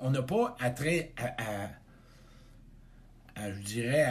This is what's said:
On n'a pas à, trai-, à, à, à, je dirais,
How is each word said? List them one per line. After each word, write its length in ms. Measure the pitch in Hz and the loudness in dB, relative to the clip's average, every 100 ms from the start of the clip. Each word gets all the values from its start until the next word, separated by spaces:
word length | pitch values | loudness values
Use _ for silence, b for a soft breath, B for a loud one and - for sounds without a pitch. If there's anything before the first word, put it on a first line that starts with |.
On 100 | 127 | 0
n'a 120 | 135 | 0
pas 340 | 127 208 233 - | 2 2 2 0
à, 120 | 123 | -2
trai-, 420 | 127 151 170 160 - | 0 2 2 -2 -4
à, 80 | 123 - | -6 -4
à, 260 | 110 101 101 - - b b b b b b b b b b b b - - - | -6 -4 -6 -10 -20 b b b b b b b b b b b b -20 -20 -10
à, 160 | 104 | -8
je 80 | 98 | -6
dirais, 440 | 101 110 120 147 143 | -6 -2 2 4 4